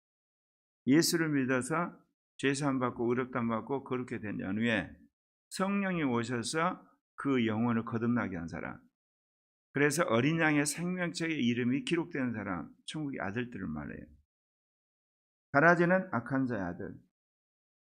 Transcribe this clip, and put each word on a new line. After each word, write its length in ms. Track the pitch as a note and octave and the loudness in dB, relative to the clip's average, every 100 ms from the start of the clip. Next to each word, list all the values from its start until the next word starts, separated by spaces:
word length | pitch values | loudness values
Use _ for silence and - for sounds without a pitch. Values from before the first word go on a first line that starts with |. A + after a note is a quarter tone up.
| _ _ _ _ _ _ _ _ - | _ _ _ _ _ _ _ _ 4
예수를 440 | D3+ D#3+ E3+ D#3+ | 4 6 2 2
믿어서 680 | C#3+ B2+ C3 B2 D#3+ E3+ - _ _ _ - | 2 2 0 0 -2 -2 -6 _ _ _ -2
죄 180 | C3+ | 0
사함 240 | C#3 C#3+ C3 | 2 0 0
받고, 300 | B2 A#2+ A#2 | 0 0 0
의롭다함 400 | B2 B2+ B2+ A#2 | 0 0 -2 -2
받고, 360 | A2+ G#2+ C3+ | -2 -2 -6
거룩게 360 | B2+ B2+ B2 A2+ | -4 -6 -4 -8
된 200 | G#2 G#2+ | -6 -6
연후에 500 | F#2+ G#2 A#2 G#2+ D#2+ - - _ _ _ - | -4 0 2 0 -2 -10 -20 _ _ _ -10
성령이 520 | - F#3+ G3+ F#3+ F3 | -4 -2 0 0 0
오셔서 800 | C#3+ A#2 A2+ B2 A2+ D#3+ F3 F#3 - _ _ | 0 0 0 -4 -2 0 -2 -2 -14 _ _
그 320 | - C#3 C3 A2 | -6 0 2 2
영혼을 380 | A2 A#2+ A2+ | 2 2 0
거듭나게 520 | A2+ A#2 A#2 A#2+ G2 F2 | -2 -2 0 0 0 -4
한 120 | E2 | -8
사람, 320 | D#2+ B1 A1 - _ _ _ _ _ _ _ _ | -8 -10 -12 -18 _ _ _ _ _ _ _ _
그래서 320 | C#3 D3 D3+ | 2 2 2
어린 340 | - A2+ C#3 E3 | 2 4 4 4
양의 280 | D#3 D3 C#3+ | 4 2 0
생명책의 720 | - F3 F3+ E3+ - E3 D3+ | -2 -4 -2 -4 -4 -4 0
이름이 400 | A#2+ A#2+ A#2+ C#3 | 0 2 2 0
기록된 480 | B2 E3+ D#3 C#3+ B2+ | 0 -2 -2 -4 -4
사람, 380 | G#2+ G2+ F2 - - - | -4 -4 -6 -8 -14 -10
천국의 340 | D#3+ C#3+ C3 | -6 -6 -4
아들들을 460 | F#2+ A2 B2 A2 F#2 | -4 -4 -6 -6 -6
말해요. 400 | D2+ D2 - - - _ _ _ _ _ _ _ _ _ _ _ _ _ | -6 -8 -12 -16 -20 _ _ _ _ _ _ _ _ _ _ _ _ _
가라지는 560 | C#3+ E3 E3+ E3+ F#3+ F#3+ | 4 6 6 4 2 0
악한 340 | A#2+ - C3+ B2+ | -4 -2 -2 0
자의 140 | A2 | -2
아들, 340 | F2+ E2+ F#2 - _ _ _ _ _ _ _ _ _ | -4 -6 -10 -12 _ _ _ _ _ _ _ _ _